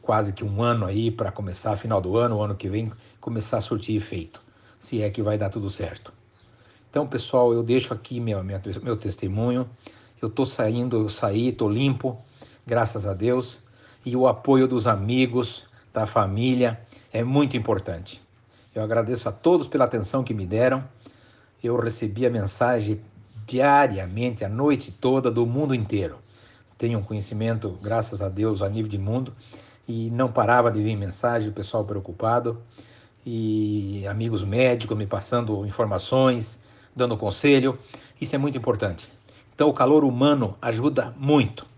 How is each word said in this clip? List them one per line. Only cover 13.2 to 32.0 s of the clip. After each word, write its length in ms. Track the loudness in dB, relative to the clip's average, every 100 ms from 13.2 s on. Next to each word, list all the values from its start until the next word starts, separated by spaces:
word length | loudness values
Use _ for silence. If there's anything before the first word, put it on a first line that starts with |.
| 2 0 -2 -12 _ _ -20 _ -4
E 100 | 4
o 120 | 4
apoio 400 | 4 4 6 6
dos 200 | 2 2
amigos, 760 | 0 0 2 2 0 -4 -8 -20 _ _
da 120 | -4 0
família, 760 | 0 0 0 0 2 2 -2 -14 -20 _
é 120 | -4
muito 340 | 0 2 2 0
importante. 640 | 0 -2 -2 -10 -12 -18 _ _ _ _ _
Eu 80 | -6
agradeço 460 | 0 0 0 -4 -6
a 40 |
todos 340 | 0 4 4 2
pela 160 | 2
atenção 400 | 2 2 -2 -2
que 100 | -2
me 120 | -4 -2
deram. 380 | 2 2 2 -4 -18 -20 _ _ _ _ _
Eu 140 | -2 0
recebi 480 | -2 -4 -6 0 0
a 40 |
mensagem 680 | 0 -4 0 2 2 0 -4 -8 -20 -20 -18 -6
diariamente, 1000 | 2 6 6 4 0 -6 -4 -4 -4
a 60 | -6
noite 420 | 0 2 2 -2
toda, 380 | -2 2 2 2
do 160 | 2 0
mundo 300 | 0 0 0
inteiro. 420 | 0 -2 -4 -8 -20 -20 -20 _ _ _
Tenho 200 | -2 -2
um 60 |
conhecimento, 760 | -4 -6 -6 -4 -2 -2 -4 -8
graças 400 | -2 -2 -2 -6
a 80 | -6
Deus, 320 | 0 0 0
a 80 | -2
nível 200 | -2 -4
de 80 | -4
mundo, 380 | -2 -2 -4 -12 -20 -20 -20 _ -8
e 220 | -6 -4
não 220 | 0 0
parava 400 | 2 4 6 6
de 100 | 2
vir 140 | 0 -2
mensagem, 540 | -6 -2 0 0 -2
o 40 |
pessoal 320 | -6 -4 -4 -2
preocupado, 760 | -6